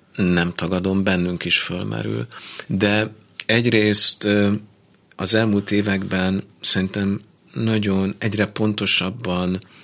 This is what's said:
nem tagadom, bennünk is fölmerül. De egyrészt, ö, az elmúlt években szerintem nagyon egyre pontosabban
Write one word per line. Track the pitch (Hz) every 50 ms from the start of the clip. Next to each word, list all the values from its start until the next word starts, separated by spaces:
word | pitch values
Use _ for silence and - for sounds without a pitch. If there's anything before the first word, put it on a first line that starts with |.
| _ _ _
nem | - 101 90 90 85 87 87 85
tagadom, | - - 87 92 90 90 95 95 98 95
bennünk | 98 92 90 87 90 90 85 -
is | - - -
fölmerül. | - - 90 90 101 104 107 110 107 107 110 110 113 113 - - - - - - - -
De | - 95 101 101 104 107 110 107 - - - _ _ - -
egyrészt, | - 110 120 120 120 117 110 104 107 104 - - - - - -
ö, | 104 104 104 101 101 104 104 - - _ _ _ _ _ _ _ _ -
az | - 95 90 104
elmúlt | 110 113 110 101 101 98 -
években | 104 104 101 104 98 95 95 95 95 92 92 92 95 98 - - - _
szerintem | - - - 98 92 95 - 104 98 98 98 - - - _ _ _ _ -
nagyon | - 113 113 110 107 104 104 95 95 95 98 - -
egyre | - 110 98 104 101 95
pontosabban | - - 110 107 104 - 104 95 - - 90 95 95 - - 92 90 90 90 90 92 92 - - - -